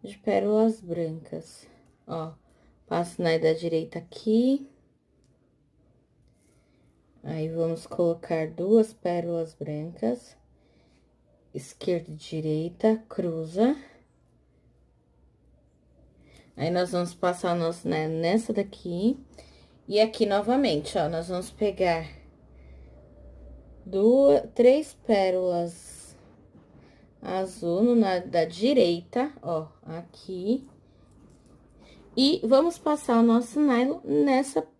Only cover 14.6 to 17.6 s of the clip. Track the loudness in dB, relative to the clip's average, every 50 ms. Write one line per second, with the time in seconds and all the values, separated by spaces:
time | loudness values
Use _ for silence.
14.6 | _ _ _ _ _ _ _ _ _ _ _ _ _ _ _ _ _ _ _ _
15.6 | _ _ _ _ _ _ _ _ _ _ _ _ _ _ -20 -20 -20 _ _ -6
16.6 | -4 -2 0 -2 -2 -2 -2 -4 -4 -4 -6 -4 -2 -2 -2 -2 -2 -2 -2 0